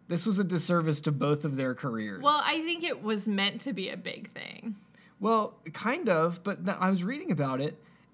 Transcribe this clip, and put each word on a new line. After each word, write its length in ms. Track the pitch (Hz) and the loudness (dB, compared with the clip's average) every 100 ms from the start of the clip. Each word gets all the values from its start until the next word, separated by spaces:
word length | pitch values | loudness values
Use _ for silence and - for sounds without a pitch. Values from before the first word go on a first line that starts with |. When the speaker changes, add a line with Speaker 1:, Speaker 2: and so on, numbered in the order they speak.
| - | -4
Speaker 1:
This 180 | 175 202 | -2 2
was 140 | 196 | 2
a 40 | |
disservice 580 | 185 175 165 175 160 147 | 2 2 2 2 4 2
to 100 | 160 | 0
both 320 | 139 147 147 | 2 2 2
of 120 | 151 135 | 0 0
their 180 | 131 123 | -2 -2
careers. 460 | 135 113 107 95 | -4 -2 -4 0
Speaker 2:
Well, 180 | 381 - - | 4 4 4
I 160 | 320 | 0
think 220 | 320 339 | -2 -2
it 200 | 349 427 | -4 -2
was 240 | 214 214 220 | -2 -2 0
meant 340 | 196 202 226 | 2 0 -2
to 120 | 277 | -6
be 160 | 196 185 | -6 -6
a 80 | - | -6
big 340 | - - - | -8 -10 -12
thing. 440 | - - - 233 202 - - - - | -14 -12 -10 -10 -10 -14 -20 -20 -4
Speaker 1:
Well, 360 | 202 226 202 - - | 2 2 2 -6 -14
kind 340 | - 220 311 269 | -4 -2 0 2
of, 360 | 165 165 175 | 4 4 0
but 200 | 202 180 180 | -6 -4 -2
th-, 120 | - | 0
I 100 | 185 | 2
was 120 | 190 | 2
reading 280 | 180 285 370 | 0 -4 -2
about 280 | 156 135 131 | 0 0 0
it, 220 | 147 - - - _ | -2 -6 -16 -20 _